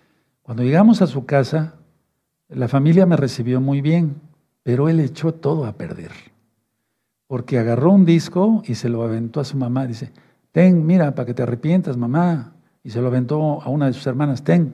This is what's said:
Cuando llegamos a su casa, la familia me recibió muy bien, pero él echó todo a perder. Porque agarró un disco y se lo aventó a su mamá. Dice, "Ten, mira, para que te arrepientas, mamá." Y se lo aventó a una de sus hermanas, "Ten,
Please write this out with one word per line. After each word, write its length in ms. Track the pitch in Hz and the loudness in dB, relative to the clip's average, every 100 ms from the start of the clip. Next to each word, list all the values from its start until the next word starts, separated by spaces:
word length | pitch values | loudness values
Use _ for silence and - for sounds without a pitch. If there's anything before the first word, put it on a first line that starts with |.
| _ _ _ _ | _ _ _ _
Cuando 220 | - 113 | -12 -4
llegamos 380 | 123 156 220 220 | 0 4 6 6
a 40 | 175 | 2
su 180 | 131 | -2
casa, 500 | 120 139 123 156 156 - _ _ _ _ _ _ _ | -2 0 0 -2 -6 -10 _ _ _ _ _ _ _
la 180 | 131 120 | -6 -2
familia 400 | 135 147 170 185 | 2 4 4 4
me 100 | 151 | 2
recibió 440 | 135 - 117 127 | 0 -4 -4 -2
muy 200 | 135 139 | -2 -2
bien, 360 | 143 170 160 143 - _ _ _ | 0 0 0 -6 -16 _ _ _
pero 240 | 139 127 156 | -4 0 2
él 100 | 165 | 2
echó 360 | 139 - 165 | 0 -4 -6
todo 320 | 160 143 160 117 | -4 -2 -2 -4
a 80 | |
perder. 360 | 98 117 - 80 - - _ _ _ _ _ _ _ _ _ - | -8 -12 -12 -16 -20 -20 _ _ _ _ _ _ _ _ _ -10
Porque 300 | 127 120 127 | -10 -4 -2
agarró 320 | 113 117 156 | 0 2 4
un 140 | 196 | 6
disco 580 | 170 165 - 180 208 220 - | 6 4 0 0 2 2 -2
y 80 | 117 | -6
se 120 | 120 | -4
lo 140 | 117 | -4
aventó 380 | 117 113 117 147 | -4 -4 -6 -6
a 40 | |
su 120 | 139 139 | -6 -4
mamá. 320 | 120 127 131 | -4 -4 -4
Dice, 240 | 110 135 - _ _ _ | -8 -12 -16 _ _ _
"Ten, 340 | 160 185 175 156 | 2 4 4 4
mira, 260 | 185 147 135 | 2 2 -2
para 100 | 120 | -6
que 80 | |
te 80 | 120 | -4
arrepientas, 540 | 120 120 156 185 170 123 | -4 -4 -2 -2 -2 -4
mamá." 560 | 120 147 175 160 117 - _ _ | -2 0 0 -2 -6 -18 _ _
Y 60 | - | -10
se 100 | 113 | -4
lo 80 | 123 | -2
aventó 520 | 127 123 151 156 147 | -2 -2 -2 -2 -4
a 80 | 123 | -4
una 180 | 147 139 | -2 -2
de 80 | |
sus 120 | 120 135 | -2 -4
hermanas, 380 | 127 147 131 | -2 -2 -2
"Ten, 260 | - 175 147 | 0 2 0